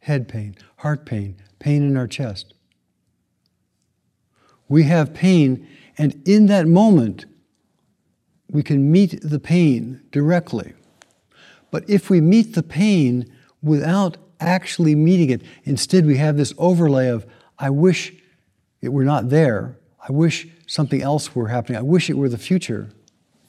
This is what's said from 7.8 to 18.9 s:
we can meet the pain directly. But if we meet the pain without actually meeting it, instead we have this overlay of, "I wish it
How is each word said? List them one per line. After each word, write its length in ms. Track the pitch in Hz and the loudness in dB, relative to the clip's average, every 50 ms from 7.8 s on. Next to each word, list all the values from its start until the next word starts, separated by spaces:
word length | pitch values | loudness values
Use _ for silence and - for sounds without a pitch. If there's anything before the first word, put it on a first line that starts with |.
| _ _ _ _ _ _ _ _ _ _ _ _ _ - | _ _ _ _ _ _ _ _ _ _ _ _ _ -8
we 140 | - 147 143 | -4 -4 -2
can 300 | - 156 139 139 143 156 | -2 0 0 2 2 4
meet 260 | 185 202 175 165 - - | 2 2 0 -2 -6 -8
the 180 | 156 147 139 | -6 -6 -6
pain 640 | - - 165 180 175 156 127 117 117 117 131 127 _ _ - | -4 0 0 2 2 2 2 0 -4 -8 -12 -16 _ _ -4
directly. 600 | 139 143 151 180 175 165 - - 110 90 - - _ _ _ _ _ _ _ _ _ _ _ _ _ - - - _ _ _ - | -2 0 0 0 0 -2 -4 -8 -10 -10 -10 -18 _ _ _ _ _ _ _ _ _ _ _ _ _ -20 -20 -20 _ _ _ -12
But 160 | 156 - - | -10 -4 0
if 180 | 208 202 - - | 0 0 2 2
we 120 | 196 175 | 2 2
meet 340 | 151 165 196 226 220 226 - | 4 4 4 4 2 0 -2
the 80 | 170 156 | -6 -6
pain 640 | - - 147 202 220 208 180 147 123 120 123 120 - - _ _ _ _ _ | -6 -4 -2 0 2 2 2 2 0 0 -2 -6 -8 -14 _ _ _ _ _
without 580 | - 151 156 147 139 156 175 196 202 180 - - _ _ _ - | -2 0 0 0 0 0 0 0 0 -2 -4 -8 _ _ _ -8
actually 560 | 160 175 185 190 - - - - 175 156 151 | -4 -2 -2 -2 -4 -6 -4 -2 0 2 2
meeting 360 | 147 156 165 185 180 170 131 | 2 2 2 2 2 2 0
it, 120 | 127 113 - - - _ - | 0 -4 -6 -12 -20 _ -8
instead 420 | - 143 120 - - - 185 170 | -6 -6 -6 -4 0 2 2 4
we 120 | 151 139 131 | 4 2 2
have 180 | 151 151 147 | 0 0 0
this 180 | 147 147 - - - | 0 -2 -4 -4 -2
overlay 500 | 156 180 185 170 170 151 139 131 127 127 | 0 0 2 2 2 2 2 2 0 0
of, 180 | 120 113 104 - - _ _ _ _ - | -2 -4 -8 -12 -20 _ _ _ _ -8
"I 120 | 143 139 | -6 -4
wish 420 | 139 143 165 185 175 - - - - _ _ _ _ _ _ _ _ _ _ _ _ _ | -2 2 2 2 2 0 -4 -12 -16 _ _ _ _ _ _ _ _ _ _ _ _ _
it 100 | - 123 | -10 -6